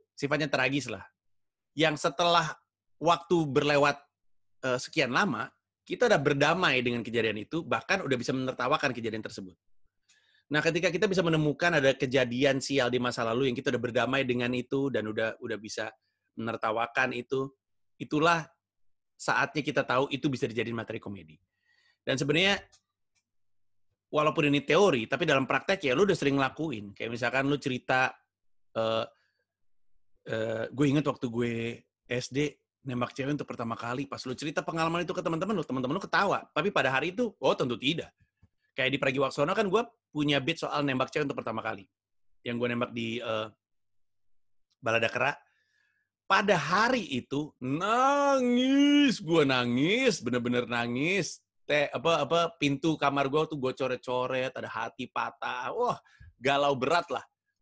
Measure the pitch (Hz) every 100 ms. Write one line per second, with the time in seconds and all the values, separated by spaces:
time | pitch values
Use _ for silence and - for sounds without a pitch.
0 | _ - 139 147 151 139 131 139 120 98
1 | - _ _ _ _ _ _ - 156 151
2 | 170 - 175 170 160 - _ _ _ -
3 | 156 170 - 175 151 131 143 147 143 143
4 | - _ _ _ _ _ 131 127 - 156
5 | 131 139 196 110 131 - _ _ - -
6 | 240 185 143 143 143 170 175 131 123 120
7 | 113 117 110 107 104 160 165 117 - 190
8 | 147 123 117 131 131 123 127 151 143 120
9 | 113 110 107 - 95 87 _ - - _
10 | _ _ _ _ - 147 160 165 180 165
11 | 208 185 170 160 151 135 175 160 135 131
12 | 135 131 123 123 139 135 - 139 120 123
13 | 123 120 113 120 135 120 139 120 117 117
14 | 117 135 131 123 120 123 120 139 139 113
15 | 107 107 110 - 120 107 104 - 110 -
16 | _ _ _ - 113 113 113 110 117 -
17 | 131 123 120 135 135 - _ _ _ -
18 | 123 151 165 165 151 _ _ _ _ _
19 | _ - - 117 139 156 143 139 135 127
20 | 139 135 156 127 123 113 113 117 113 113
21 | - 98 80 78 _ _ _ _ _ _
22 | - 131 143 151 196 196 - _ _ _
23 | _ _ _ _ _ _ _ _ _ _
24 | _ 151 151 151 147 143 - 151 202 135
25 | 110 139 170 139 131 135 - 190 139 127
26 | 196 165 139 139 131 - 160 113 101 98
27 | 113 117 120 127 139 143 135 123 - 131
28 | 131 - _ _ _ _ _ 113 113 113
29 | 117 - _ _ _ _ _ _ _ -
30 | _ _ - 110 110 110 113 120 147 143
31 | 143 - 127 113 120 117 117 117 _ _
32 | - 123 - 131 147 - _ _ 131 123
33 | 120 - 135 147 127 120 117 113 117 127
34 | 139 110 127 123 151 156 - 165 165 170
35 | 175 180 175 160 185 208 147 131 127 180
36 | 202 165 196 127 - - 185 185 131 131
37 | 165 185 240 - 139 202 143 117 131 165
38 | - _ _ _ _ _ _ - 131 135
39 | 135 131 135 - 147 196 202 202 233 _
40 | _ 151 147 143 131 160 151 147 143 131
41 | 131 156 147 127 120 110 110 101 95 _
42 | _ _ _ _ 120 120 120 120 120 117
43 | 117 117 117 110 110 - _ _ _ _
44 | _ _ _ _ _ _ _ _ 120 113
45 | 110 123 131 - _ _ _ _ _ _
46 | _ _ - 196 202 180 143 185 226 254
47 | 160 123 - 135 151 - 127 143 196 240
48 | 262 285 285 269 247 247 262 277 285 285
49 | 285 180 156 165 139 127 120 120 156 226
50 | 262 165 120 123 120 123 117 120 120 123
51 | 156 190 156 - _ _ - 147 143 139
52 | 156 160 139 170 165 - 143 139 165 151
53 | 143 139 139 147 156 156 127 123 131 127
54 | - 127 127 131 131 123 107 110 117 -
55 | 123 127 117 - 120 123 131 208 240 -
56 | - - - - 123 139 143 135 135 120
57 | - 123 - _ _ _